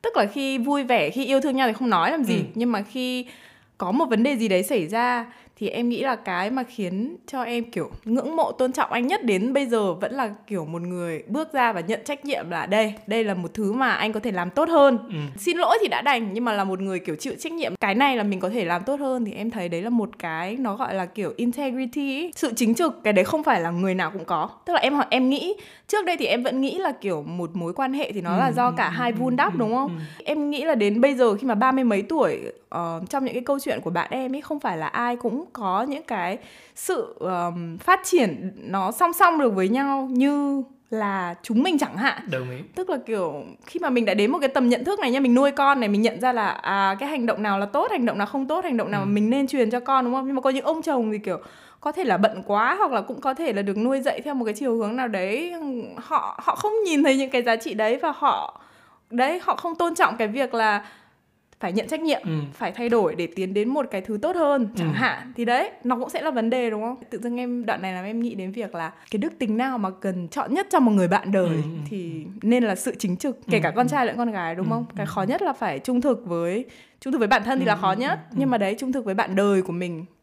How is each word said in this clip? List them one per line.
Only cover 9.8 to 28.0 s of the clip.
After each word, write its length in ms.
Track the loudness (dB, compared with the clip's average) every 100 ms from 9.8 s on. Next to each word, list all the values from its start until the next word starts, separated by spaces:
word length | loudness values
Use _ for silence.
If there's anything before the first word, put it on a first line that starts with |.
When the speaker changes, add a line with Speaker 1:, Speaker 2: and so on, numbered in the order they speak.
| 0
Speaker 1:
vẫn 180 | 0 -4
là 180 | -2 -4 -6 -8
kiểu 180 | -6
một 180 | -6 -6
người 400 | -6 -6 -6 -6 -4
bước 240 | -4 -2
ra 200 | 2 2
và 80 | 0
nhận 200 | -2 -4
trách 200 | -4 -8
nhiệm 260 | -4 -6 -4
là 160 | -6 0
đây, 280 | 2 0 -2 -4
đây 180 | -2
là 100 | 0
một 200 | -2 -6
thứ 180 | -2 -2
mà 180 | 0 0
anh 200 | 2 0
có 80 | -2
thể 120 | -2
làm 180 | -2 -2
tốt 180 | 0 4
hơn. 300 | 8 8 6 -2
Speaker 2:
Ừ. 60 | -6 -6 -4
Speaker 1:
Xin 200 | -2 2
lỗi 200 | 4 4
thì 60 | 2
đã 140 | 0
đành, 300 | 2 0 0
nhưng 120 | -2
mà 80 | -2
là 120 | 0
một 160 | 0 -2
người 180 | -2 -4
kiểu 180 | -4 -6
chịu 180 | -8 -8
trách 140 | -8
nhiệm. 240 | -4 -6 -2
Cái 140 | 0
này 220 | 4 4 2
là 60 |
mình 180 | 0 0
có 80 | -2
thể 140 | -2
làm 180 | 0 -2
tốt 160 | -2 -2
hơn, 240 | -2 -2
thì 80 | -4
em 180 | -4 -6
thấy 180 | -4 -4
đấy 140 | -4
là 80 | 0
một 200 | 0 0 -6
cái 380 | -6 -4 -6 -4
nó 200 | -4 -2
gọi 180 | -4
là 120 | -4 -4
kiểu 260 | -6 -6 -2
integrity 640 | -2 0 -4 -4 -4 -4 -4 -4
ý. 140 | -6
Sự 180 | -4 -4 0
chính 180 | 2
trực, 260 | 2 0 0
cái 80 | 2
đấy 120 | 4
không 180 | 4 2
phải 180 | 2 2
là 100 | 2
người 240 | 0 0
nào 160 | 0 -2
cũng 140 | -4
có. 260 | -2 -2 -2 -6
Tức 80 | 0
là 80 | 2
em 140 | 2
hỏi, 120 | 2 2
em 200 | 2 2
nghĩ, 240 | 0 -2 -6 -10 -20 -2
trước 160 | -2
đây 120 | 0 -2
thì 100 | 0
em 160 | 0
vẫn 180 | 0 0
nghĩ 180 | 0 0
là 140 | -4
kiểu 300 | -4 -4 -4
một 280 | -4 -6 -6 -4
mối 160 | -4
quan 200 | -2 -2
hệ 200 | -2